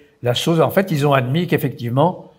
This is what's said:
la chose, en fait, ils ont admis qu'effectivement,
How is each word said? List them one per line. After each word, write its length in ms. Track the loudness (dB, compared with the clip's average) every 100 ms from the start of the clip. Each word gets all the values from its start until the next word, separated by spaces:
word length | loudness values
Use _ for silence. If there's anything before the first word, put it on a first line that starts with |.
| _ -6
la 100 | -4
chose, 280 | -2 0 2
en 100 | 2
fait, 200 | 2 0
ils 140 | 0 2
ont 80 |
admis 340 | 2 2 -2 0
qu'effectivement, 840 | -2 -2 -6 -4 0 0 -2 -16